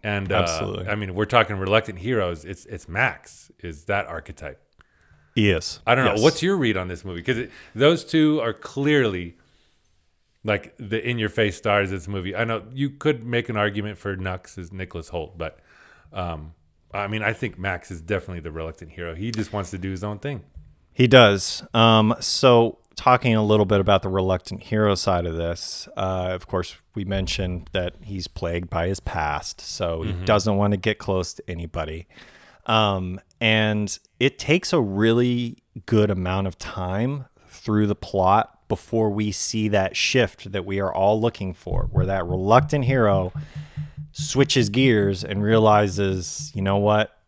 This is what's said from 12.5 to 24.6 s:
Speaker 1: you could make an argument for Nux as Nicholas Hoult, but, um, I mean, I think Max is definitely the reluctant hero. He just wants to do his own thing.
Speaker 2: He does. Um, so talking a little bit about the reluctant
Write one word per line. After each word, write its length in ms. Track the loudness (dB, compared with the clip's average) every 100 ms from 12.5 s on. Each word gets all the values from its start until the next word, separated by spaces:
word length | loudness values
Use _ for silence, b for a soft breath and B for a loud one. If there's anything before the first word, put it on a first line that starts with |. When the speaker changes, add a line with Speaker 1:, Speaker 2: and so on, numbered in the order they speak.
| -4 -8
Speaker 1:
you 180 | -6 -6
could 340 | -2 -4 -2 -4
make 240 | -4 -2
an 80 | -2
argument 400 | -2 -2 -8 -8
for 180 | -8 -6
Nux 420 | -6 -8 -12 -16
as 140 | -14
Nicholas 380 | -12 -10 -12 -10
Hoult, 280 | -10 -10 -10
but, 220 | -12 -12 b b b b b
um, 400 | -8 -6 -8 -12 -20 _ _ _
I 140 | -8 -6
mean, 160 | -4
I 100 | -4
think 240 | -4 -8 -6
Max 320 | -6 -6 -8
is 100 | -14
definitely 420 | -4 -6 -4 -12
the 100 | -10
reluctant 400 | -10 -10 -12 -18
hero. 240 | -12 -10 -8
He 160 | -6
just 200 | -6 -4
wants 200 | -6 -6
to 60 | -8
do 120 | -8
his 140 | -6
own 160 | -8 -8
thing. 240 | -8 -10 -14 -20 -20 _ _
Speaker 2:
He 140 | 2 8
does. 560 | 10 10 6 0 -4 -2
Um, 420 | 4 6 6 4 2
so 580 | 2 4 6 6 6 -2 _ -2
talking 400 | 4 4 4 2
a 80 |
little 220 | 4 4 4
bit 160 | 2
about 200 | 4 2
the 40 | 2
reluctant 560 | -2 0 -2 -4 -14